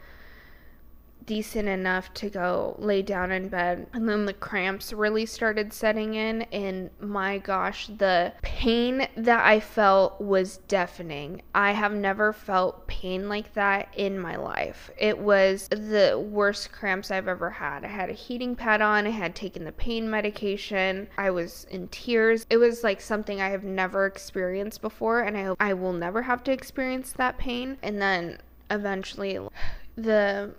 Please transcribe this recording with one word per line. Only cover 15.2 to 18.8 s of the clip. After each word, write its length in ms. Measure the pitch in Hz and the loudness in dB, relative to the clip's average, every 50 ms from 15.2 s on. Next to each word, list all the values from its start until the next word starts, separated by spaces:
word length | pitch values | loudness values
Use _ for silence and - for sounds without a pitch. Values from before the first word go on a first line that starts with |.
| 202 208 202 196 190 190 190 196 - - | 4 4 6 6 6 6 4 2 -2 -2
the 540 | 190 208 214 214 214 208 196 151 101 117 175 208 | -4 -4 -2 0 4 6 6 6 6 2 -2 -2
worst 400 | 208 208 202 202 202 - - - - | 0 2 2 2 2 0 -4 -12 -12
cramps 380 | - - 196 185 190 196 - | -8 -4 -2 -2 -2 -2 -4
I've 160 | 196 190 185 | -4 -2 -2
ever 220 | 185 180 170 170 175 | -2 -2 -2 -4 -6
had. 380 | - - - 143 143 143 - | -6 -6 -6 -6 -6 -6 -8
I 20 | - | -8
had 220 | 202 202 185 - | -6 -6 -6 -6
a 20 | - | -6
heating 420 | - - - 247 240 247 247 247 | -8 -10 -8 -6 -6 -4 -4 -4
pad 280 | - 247 226 214 214 | -2 2 2 4 4